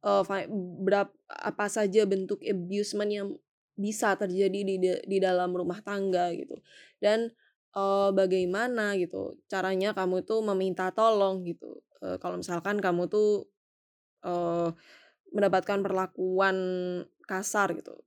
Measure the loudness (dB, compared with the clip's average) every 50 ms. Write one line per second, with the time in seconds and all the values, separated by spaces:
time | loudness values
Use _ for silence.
0 | 2 2 2 2 2 2 -2 -4 -4 -4 -6 -6 -6 -8 -8 -2 0 2 2 2
1 | 2 -2 _ _ _ _ -14 -8 -6 -8 -4 -2 -4 -2 0 0 0 4 4 4
2 | 4 4 2 0 0 -4 -6 -6 -4 -4 -4 -4 -2 -4 -2 -2 -2 -2 -2 -4
3 | -2 -2 -2 -4 -4 -6 -8 -10 _ _ _ _ _ _ _ -6 -4 -4 -2 0
4 | 0 0 2 2 0 -2 2 2 2 2 2 0 -2 -2 0 2 2 2 0 0
5 | -2 0 0 2 2 4 2 2 2 0 0 -2 -2 -2 -4 -6 -6 -6 -4 -2
6 | -2 0 2 2 0 0 -2 -6 -8 -10 -12 -16 _ _ -20 -20 -20 -20 _ _
7 | 2 2 2 2 0 -4 -8 _ _ _ _ _ _ _ _ -2 0 2 2 4
8 | 4 4 4 4 4 4 4 2 0 0 0 -2 -2 -2 0 -2 0 0 0 0
9 | -2 -2 -4 -6 -8 -8 -10 -12 _ _ -4 -2 -2 0 0 0 0 0 0 0
10 | 0 0 0 -2 -2 0 0 0 0 0 0 0 0 0 -2 -2 -4 -4 0 4
11 | 4 4 6 4 2 2 0 -2 -4 -6 -8 -10 -10 -16 -16 -18 _ _ _ _
12 | -8 -8 -8 -6 -4 -6 -6 -6 -6 -4 -6 -4 -2 -2 -2 0 2 2 2 2
13 | 0 0 2 2 4 4 4 2 -2 _ _ _ _ _ _ _ _ _ _ _
14 | _ _ _ _ -6 -4 -2 -2 0 0 0 0 0 -2 -2 -6 -14 -20 -20 -20
15 | _ _ _ _ _ -6 0 2 2 4 4 2 2 2 -2 -2 0 0 0 0
16 | -2 -2 _ -4 -2 0 2 4 4 4 4 2 0 -2 -2 -2 -2 -4 -4 -6
17 | -8 -10 _ _ _ -6 -6 -4 -4 -2 0 2 2 2 0 -4 -8 -14 -18 -20
18 | -20